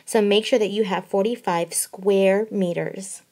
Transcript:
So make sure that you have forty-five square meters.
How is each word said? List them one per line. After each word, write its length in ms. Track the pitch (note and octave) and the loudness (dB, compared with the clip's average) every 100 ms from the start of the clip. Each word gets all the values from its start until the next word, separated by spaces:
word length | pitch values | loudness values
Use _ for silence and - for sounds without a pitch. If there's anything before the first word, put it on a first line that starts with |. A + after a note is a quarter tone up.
So 160 | - A#3 | -4 0
make 240 | G3+ G3+ | 2 2
sure 140 | A3 B3+ | 2 4
that 120 | G3+ | 4
you 120 | G3+ | 2
have 220 | G#3 F#3 | -2 -2
forty-five 680 | - G3+ G3 A#3+ - F3 E3 | -2 -2 -2 -2 -2 -2 -2
square 760 | - - - F#3+ G3 G3 G3 A3 | -6 -8 -4 0 2 4 2 0
meters. 720 | G3+ F3+ E3 D#3+ - F#3+ - _ | -2 -2 -2 -6 -8 -14 -16 _